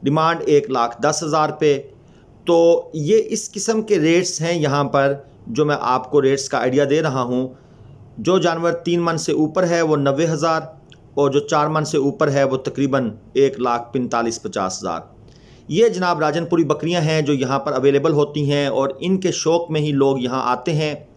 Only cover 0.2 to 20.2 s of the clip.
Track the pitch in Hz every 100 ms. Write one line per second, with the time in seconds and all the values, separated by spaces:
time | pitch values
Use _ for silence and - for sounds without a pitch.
0.2 | 160 165 - 147 139 127 120 - 147 151
1.2 | 160 156 151 - 156 135 - - - -
2.2 | - - - 170 165 165 - 160 147 220
3.2 | - 214 - 208 190 220 220 202 156 170
4.2 | 185 - 165 175 147 143 139 139 139 139
5.2 | - - - 117 151 147 - 127 - 147
6.2 | 135 139 - 131 120 131 139 147 156 131
7.2 | 123 123 131 - - - - - - -
8.2 | 110 185 175 165 170 170 175 170 170 160
9.2 | 156 151 151 156 180 170 165 151 139 139
10.2 | 160 160 165 160 151 - - - - -
11.2 | 143 135 143 156 151 156 147 156 139 -
12.2 | 151 139 139 127 131 - 139 131 120 104
13.2 | - - 135 123 123 120 120 135 123 117
14.2 | 117 113 - 101 95 - 92 82 78 -
15.2 | - - - - - 151 226 180 185 165
16.2 | 151 151 170 165 151 - 160 175 156 156
17.2 | 143 143 127 135 151 139 135 139 151 147
18.2 | 147 147 143 143 143 120 135 - 170 190
19.2 | 185 143 160 165 170 156 151 143 135 135